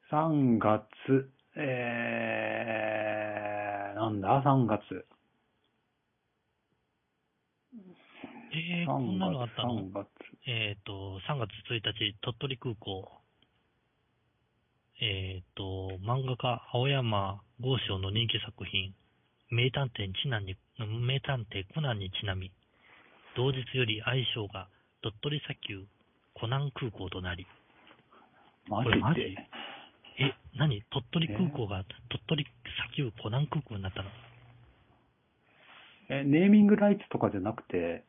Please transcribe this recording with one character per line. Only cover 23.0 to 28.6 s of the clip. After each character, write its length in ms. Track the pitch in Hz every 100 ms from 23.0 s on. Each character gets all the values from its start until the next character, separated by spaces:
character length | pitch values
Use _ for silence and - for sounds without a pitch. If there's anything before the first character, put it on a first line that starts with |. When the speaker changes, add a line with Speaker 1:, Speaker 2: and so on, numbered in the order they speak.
| - - - -
Speaker 2:
同 160 | 131
日 240 | 131 117 131
よ 100 | 120
り 180 | 107
愛 200 | 107 131 113
称 140 | 120 101
が 220 | 98 95 _ _ _
鳥 140 | 110 -
取 180 | 147 147
砂 140 | - 131
丘 300 | - 98 98 _ _ _ _ -
コ 120 | 117
ナ 120 | 139
ン 120 | 143
空 200 | - 123
港 180 | 101 92
と 120 | 95
な 120 | 90 87
り。 120 | 92 - _ - - - _ - - _ - _